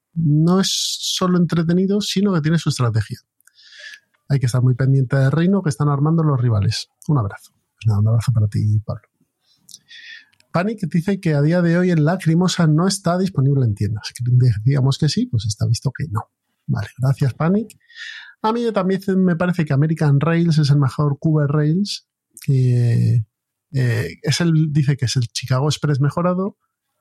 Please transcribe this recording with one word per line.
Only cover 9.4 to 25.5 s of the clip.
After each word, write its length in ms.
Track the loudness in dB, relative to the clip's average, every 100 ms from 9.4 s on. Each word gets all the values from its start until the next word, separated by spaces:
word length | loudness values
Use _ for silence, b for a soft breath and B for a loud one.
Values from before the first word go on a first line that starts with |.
| _ _ _ B B B B B B B _
Panic 260 | -4 -2 -4 -2
dice 300 | -2 -2 -2
que 140 | 0
a 80 | 2
día 200 | 2 2
de 160 | 2 2
hoy 120 | 2
el 160 | 2 2
Lacrimosa 600 | 0 0 2 2 2 2
no 220 | 2 2
está 300 | 0 -2 -2
disponible 480 | -2 0 2 2 0
en 100 | 0
tiendas. 380 | -4 -6 -10 -6
Que 80 | 0
decíamos 720 | 4 4 2 0 2 0 0
que 120 | 0
sí, 160 | 0 -2
pues 200 | -4 -4
está 220 | -4 -2
visto 240 | -2 -4
que 140 | -6 -8
no. 200 | -8 -10 _ _ _ -6
Vale, 200 | -6 -6 -4
gracias, 340 | -2 0 -2
Panic. 440 | 0 0 0 -4 -14 B B B B B B
A 100 | -4
mí 80 | -2 -2
también 300 | 0 0 -2 0 2 2
me 100 | 2
parece 300 | 0 0 0
que 80 |
American 480 | 2 2 2 2 2
Rails 360 | 2 2 2 2
es 120 | 4
el 80 | 2
mejor 400 | 2 0 -2 0
Cube 260 | 0 0 0
Rails, 600 | 0 0 0 -2 -8 _ _ _ -12 -2
que, 800 | 2 2 2 2 2 2 0 -2 _ _ _ _
eh, 340 | -4 -2 -2 -6 -8
es 200 | -4 -2
el, 300 | 0 2 0
dice 240 | 0 0 0
que 100 | -2
es 100 | -2
el 100 | -4
Chicago 400 | -6 -4